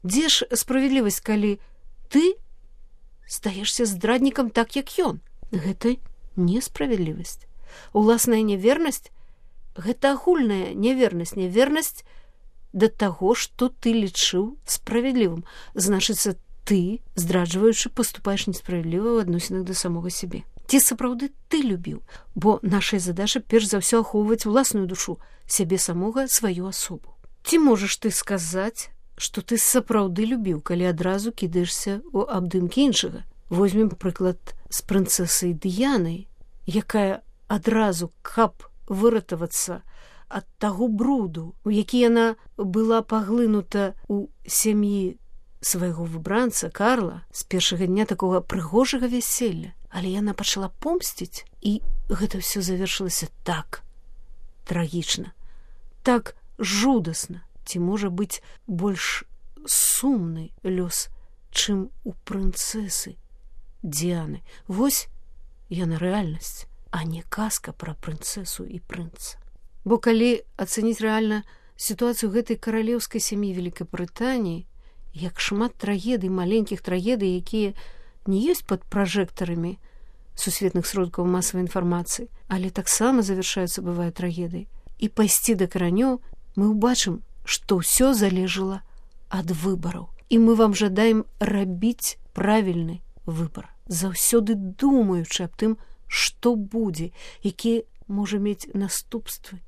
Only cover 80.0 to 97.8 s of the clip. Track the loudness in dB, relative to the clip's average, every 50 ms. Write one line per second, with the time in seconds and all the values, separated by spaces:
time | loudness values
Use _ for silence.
80 | -18 -18 -18 -20 -20 -16 -8 -6 -4 -2 -2 0 0 2 2 2 -2 0 0 0
81 | -2 0 0 0 0 2 2 2 0 0 0 0 -2 0 0 0 2 2 0 0
82 | -2 -4 -6 -8 -8 -10 -12 -18 -8 -4 -4 -2 -2 -2 -2 -4 -2 0 0 2
83 | 4 4 4 4 4 2 0 -2 -2 -2 0 -2 -2 -2 -2 -4 -4 -4 -2 -2
84 | -2 -2 -2 -4 -4 -4 -2 -4 -4 -6 -6 -8 -10 -10 -14 -16 -14 -14 -8 -4
85 | -4 -2 2 2 4 4 4 2 2 2 2 2 2 0 2 0 0 2 2 4
86 | 2 2 0 -2 -4 -12 -16 -16 -16 -8 0 2 4 4 4 4 4 4 4 4
87 | 2 0 -2 -4 -6 -12 -14 -14 -6 -4 -4 -4 0 2 2 2 4 2 4 6
88 | 6 6 6 4 4 2 2 2 0 0 0 -2 -2 -4 -4 -6 -10 -14 -18 -18
89 | -18 -18 -18 -20 -12 -6 -4 -4 -2 -2 -4 -2 0 0 0 0 -2 -4 -4 -4
90 | -8 -10 -14 -14 -4 4 6 8 8 8 8 8 8 6 6 4 2 2 4 4
91 | 6 6 6 4 2 -2 -4 -2 0 0 2 2 0 0 -2 0 0 0 0 0
92 | -4 -6 -6 -8 -14 -12 -6 -2 2 4 4 4 4 2 0 0 -2 -4 -6 -8
93 | -12 -16 -18 -12 -8 -6 -4 -2 -2 -4 -4 -10 -12 -14 -18 -20 -10 -6 -4 -2
94 | -2 -2 -2 0 2 4 6 4 6 4 0 0 0 -6 -4 2 4 6 6 6
95 | 6 4 2 0 0 -2 -4 -4 -4 -6 -4 0 0 0 0 0 -6 -18 -18 -18
96 | -12 -6 -2 -2 -2 -2 -4 0 2 2 2 2 -2 -2 -2 -2 -2 0 -2 -4
97 | -6 -8 -8 -14 -18 -18 -18 -4 -4 -4 -4 0 0 2 2 2